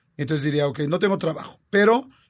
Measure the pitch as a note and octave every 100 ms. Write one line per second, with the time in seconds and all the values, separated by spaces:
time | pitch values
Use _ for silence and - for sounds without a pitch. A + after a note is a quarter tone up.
0 | _ - C#3 D3+ D3 D3 C#3+ B2+ D3 F3
1 | G3 G3 - D#3 - - - G3+ G#3+ B3
2 | C4 _